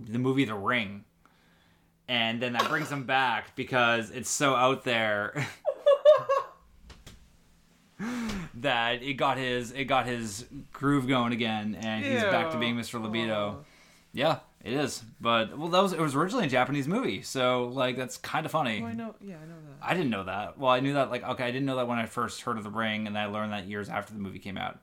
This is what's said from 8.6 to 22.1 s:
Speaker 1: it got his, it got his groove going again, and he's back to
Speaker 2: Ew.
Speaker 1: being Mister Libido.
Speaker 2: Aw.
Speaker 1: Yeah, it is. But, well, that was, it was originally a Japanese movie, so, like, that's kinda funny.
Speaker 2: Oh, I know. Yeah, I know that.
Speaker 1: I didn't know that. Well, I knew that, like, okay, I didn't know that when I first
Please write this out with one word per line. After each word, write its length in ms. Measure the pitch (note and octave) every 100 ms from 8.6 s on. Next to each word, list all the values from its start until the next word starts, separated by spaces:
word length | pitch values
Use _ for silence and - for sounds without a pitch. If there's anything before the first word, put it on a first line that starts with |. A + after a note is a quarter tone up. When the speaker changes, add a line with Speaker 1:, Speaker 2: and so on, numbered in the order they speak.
| C3+ A#2+ A#2 A#2+
Speaker 1:
it 120 | C3+
got 240 | C3 C#3+ C3
his, 340 | B2+ B2 A#2
it 120 | C3
got 220 | C3 C3+ A#2+
his 380 | A#2+ A2+ G2+ B2 F#2 -
groove 340 | - C3+ C#3+ B2+
going 240 | C3 A#2+
again, 420 | A#2 A#2 A2 G#2+ F#2+
and 240 | A2 A2
he's 180 | C#4 A#3+
back 280 | G#3 D3 A2+
to 60 | A#2
Speaker 2:
Ew. 40 |
Speaker 1:
being 160 | A#2 A#2+
Mister 220 | A2 A#2+
Libido. 600 | A2 A2+ A2+ G#2+ G#2 G#2
Speaker 2:
Aw. 40 | - - - - _
Speaker 1:
Yeah, 260 | - D3+ D3 - _
it 80 | G2
is. 300 | C3+ C3 - A2 -
But, 380 | A#2 A#2 G#2+ C3
well, 100 | E3
that 140 | F3+
was, 100 | G3
it 80 | E3
was 140 | D#3
originally 320 | C3+ F3+ B3 D#3+
a 20 |
Japanese 400 | B2 C3 C#3+ C3+
movie, 320 | G#3+ G#3+ F#2+
so, 480 | - C3+ B2+ B2+ B2
like, 280 | C3 B2+ B2
that's 200 | B2 -
kinda 320 | - D3+ D#3+
funny. 320 | D#3+ C3 G#2+
Speaker 2:
Oh, 40 | A#2
I 60 |
know. 200 | A3+ A3+ -
Yeah, 160 | G3+ D#3+
I 80 | D#3+
know 80 |
that. 220 | E3 D3+ C3+
Speaker 1:
I 100 | -
didn't 160 | E3+ C#3+
know 140 | G2+
that. 320 | F#2+ F#2+ G2 -
Well, 120 | C3
I 100 | B2+
knew 140 | C#3
that, 160 | C#3+ B2+
like, 120 | B2
okay, 220 | - B2+
I 60 | B2
didn't 160 | B2+ C#3
know 100 | C3
that 100 | A#2+
when 100 | A#2+
I 80 |
first 340 | A2